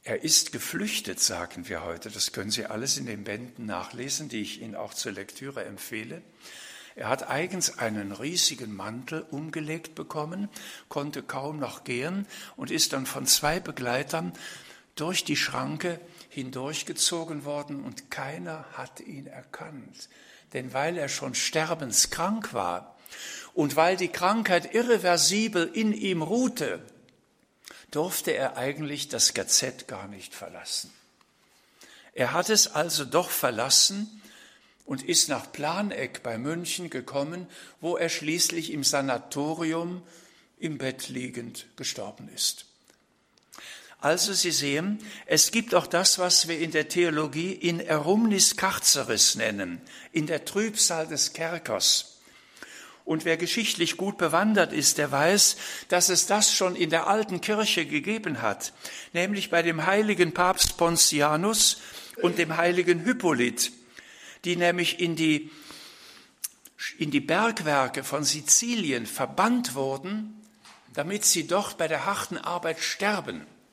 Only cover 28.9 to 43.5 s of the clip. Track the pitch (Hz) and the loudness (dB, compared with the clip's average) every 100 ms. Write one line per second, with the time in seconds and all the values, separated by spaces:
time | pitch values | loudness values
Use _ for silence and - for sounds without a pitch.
28.9 | 147 - 120 - - - - 131 - - | -6 -6 2 2 2 2 2 2 -8 -12
29.9 | 101 101 98 - - 87 85 - - - | -12 -12 -14 -16 -14 -14 -14 -8 -8 -8
30.9 | - _ _ _ _ _ _ _ _ - | -18 _ _ _ _ _ _ _ _ -20
31.9 | - - - 123 160 180 214 - 151 170 | -20 -16 -2 0 0 4 4 4 2 0
32.9 | 151 131 160 180 - 135 110 131 - - | 0 2 2 2 0 0 0 4 6 6
33.9 | 196 214 - - - - _ _ _ - | 2 -6 -10 -20 -20 -20 _ _ _ -8
34.9 | - - 165 - 127 - - 147 175 208 | -6 0 2 2 0 -6 -6 -4 -2 -2
35.9 | 180 131 - 123 113 135 170 170 - 175 | -4 -8 -8 -8 -6 -4 -6 -4 -6 -6
36.9 | 135 - 139 147 175 175 - - - 165 | -8 -4 -4 -4 -6 -12 -16 -20 -6 -2
37.9 | 175 170 - 151 170 - 165 151 151 135 | 0 0 0 0 2 2 0 -4 0 2
38.9 | 143 135 120 - 147 147 160 165 165 170 | 2 0 -2 -4 -4 -2 -2 -2 -2 -4
39.9 | 180 170 - - _ _ _ 165 147 131 | -8 -14 -20 -20 _ _ _ -8 -4 -6
40.9 | 131 - 127 123 123 117 - - - 127 | -6 -8 -8 -8 -8 -12 -14 -18 -10 -8
41.9 | - 101 - - - - - - _ _ | -6 -10 -12 -16 -2 -2 -2 -16 _ _
42.9 | _ _ _ _ _ _ | _ _ _ _ _ _